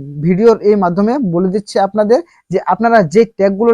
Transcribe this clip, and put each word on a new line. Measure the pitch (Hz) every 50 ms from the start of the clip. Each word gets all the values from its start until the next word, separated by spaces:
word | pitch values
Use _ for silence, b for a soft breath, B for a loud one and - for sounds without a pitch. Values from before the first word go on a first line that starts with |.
| 139 143 143 147 147
ভিডিওর | 170 185 180 220 233 220 - 170 208
এই | 214 208
মাধ্যমে | 190 175 175 190 202 220 247 302 254 185
বলে | 165 175 190 185 180
দিচ্ছি | 214 202 - - 226 196
আপনাদের, | 196 - 214 214 208 233 330 339 b b b b b
যে | 175 190 - -
আপনারা | 185 185 226 233 233 226 185 147 151
যে | 214 233 226 _ -
ট্যাগগুলো | 190 202 196 190 226 233